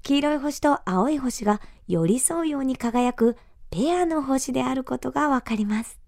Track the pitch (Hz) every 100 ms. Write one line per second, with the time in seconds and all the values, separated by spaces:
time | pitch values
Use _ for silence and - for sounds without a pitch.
0 | - 277 294 302 285 285 294 285 - 185
1 | 233 302 254 - 208 208 - - - 175
2 | 165 247 - 339 320 285 262 254 240 240
3 | 247 247 226 233 - - - 160 277 359
4 | 349 320 262 269 269 254 247 262 254 254
5 | 254 269 302 262 - 220 208 214 226 -